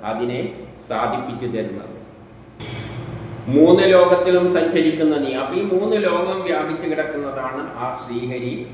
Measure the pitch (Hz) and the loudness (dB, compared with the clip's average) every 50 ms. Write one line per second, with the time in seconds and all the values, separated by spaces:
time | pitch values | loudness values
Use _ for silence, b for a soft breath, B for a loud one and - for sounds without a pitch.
0 | 98 107 110 110 120 120 123 - - - - - - - - - - - 120 110 | -6 -6 -4 -4 -4 -4 -4 -4 -6 -6 -8 -10 -16 -16 -18 -20 -10 -6 -4 -2
1 | 120 117 117 123 127 - - - 127 120 110 110 104 - 98 101 95 - - - | -2 -2 -2 -4 -6 -8 -8 -6 -6 -6 -4 -4 -6 -6 -8 -10 -12 -12 -16 -16
2 | - - - - - - - - - - - - - - - - - - - - | -18 -20 -20 -20 -20 -20 -20 -20 -20 -20 -18 -16 -14 -12 -12 -12 -12 -12 -12 -12
3 | - - - - - - - - - - 131 143 156 170 180 196 196 190 190 180 | -12 -12 -12 -12 -12 -12 -12 -10 -6 0 6 6 8 8 8 8 8 8 8 8
4 | 180 180 185 175 175 185 180 180 175 180 180 165 165 170 - 170 156 156 156 156 | 8 8 6 4 4 4 4 4 4 4 2 2 0 2 2 2 2 2 2 2
5 | 160 156 151 143 135 131 127 131 135 135 170 190 202 - 180 185 208 220 220 208 | 2 2 2 0 -2 -2 -2 -4 -4 -2 -2 -2 -2 0 0 0 2 2 0 2
6 | 202 180 165 175 180 190 190 185 - 180 160 156 156 156 156 - 175 170 156 147 | 2 0 0 0 0 -2 -2 -4 -2 -2 -2 -2 -2 -4 -4 -4 -4 -4 -2 -2
7 | 151 - 147 143 143 139 131 135 131 131 131 135 - - - 120 120 127 123 - | -2 -4 -4 -6 -6 -6 -6 -6 -8 -6 -8 -8 -10 -10 -10 -8 -8 -8 -8 -8
8 | - 123 120 120 120 123 127 123 120 123 113 113 - - | -10 -8 -8 -6 -6 -6 -6 -6 -6 -6 -6 -8 -10 -12